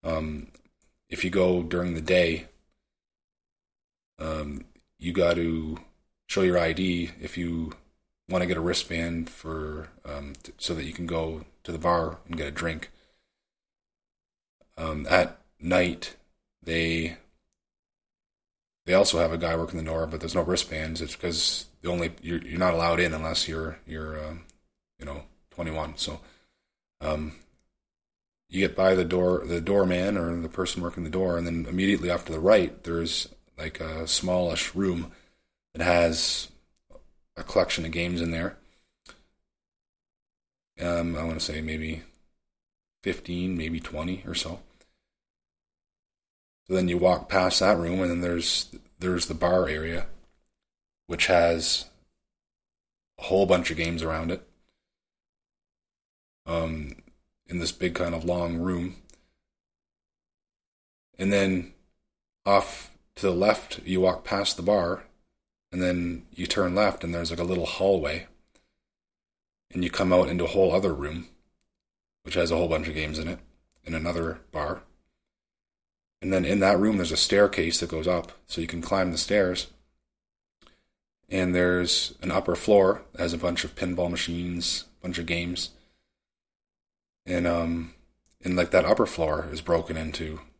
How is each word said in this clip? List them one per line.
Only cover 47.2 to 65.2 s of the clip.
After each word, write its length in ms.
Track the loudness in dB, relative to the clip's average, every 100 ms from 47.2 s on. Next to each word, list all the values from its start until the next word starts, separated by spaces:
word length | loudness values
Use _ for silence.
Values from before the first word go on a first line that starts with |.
| 2
past 320 | 2 4 4
that 180 | 4 4
room, 220 | 2 0
and 100 | 0
then 100 | 0
there's, 540 | -2 -2 0 -2 -4 -12 -20 _
there's 280 | -2 -2 -2
the 80 |
bar 340 | 0 2 4 2
area, 380 | -2 -2 -2 -2 -6 -16 _ _ _ _ _ _ _ -10
which 200 | -2 4
has 600 | 6 6 4 0 0 -4 _ _ _ _ _ _ _ _ _ _ _ _ -14
a 40 |
whole 240 | 0 4 6
bunch 240 | 4 2
of 80 | -2
games 240 | -2 -2
around 280 | -4 -4 -4
it, 160 | -6 -8 _ _ _ _ _ _ _ _ _ _ _ _ _ _ _ _ _ _ _
um, 520 | -4 -2 -2 -4 -8 -12 -20 _ _ _ _
in 120 | -4
this 140 | -4
big 220 | -2 -2
kind 200 | 0 -2
of 120 | -2 -2
long 320 | -2 -2 -2
room. 380 | -2 -2 -4 -10 -20 -20 _ _ _ _ _ _ _ _ _ _ _ _ _ _ _ _ _ _ _ -4
And 140 | 2
then 400 | 4 4 0 -4 -16 _ _ _ _ _ _
off 500 | 4 4 4 -6 -10 -16 _ -2
to 60 |
the 100 | 0
left, 480 | 4 4 4 0 -12 -2
you 160 | 4
walk 220 | 4 2
past 340 | -2 -2 0 0
the 40 |
bar, 420 | 2 4 2 -2 -8 _